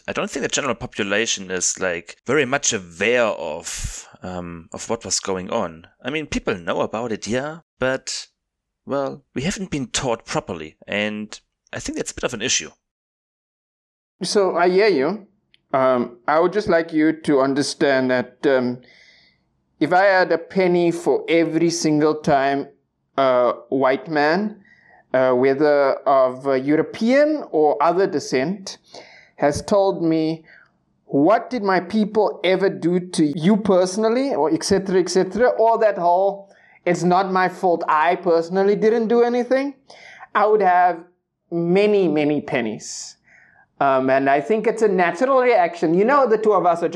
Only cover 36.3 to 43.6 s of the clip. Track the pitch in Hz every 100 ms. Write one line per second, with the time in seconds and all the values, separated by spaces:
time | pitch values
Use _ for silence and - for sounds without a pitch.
36.3 | 196 - _ _ _ - 165 175 180 190
37.3 | 185 180 180 185 170 - 151 165 175 185
38.3 | 165 165 185 196 202 214 233 220 240 240
39.3 | 247 240 262 277 - - - - - -
40.3 | 220 214 214 185 180 180 170 175 _ _
41.3 | _ - 170 170 185 208 208 175 151 147
42.3 | 147 - 139 113 131 - - - - _
43.3 | _ _ _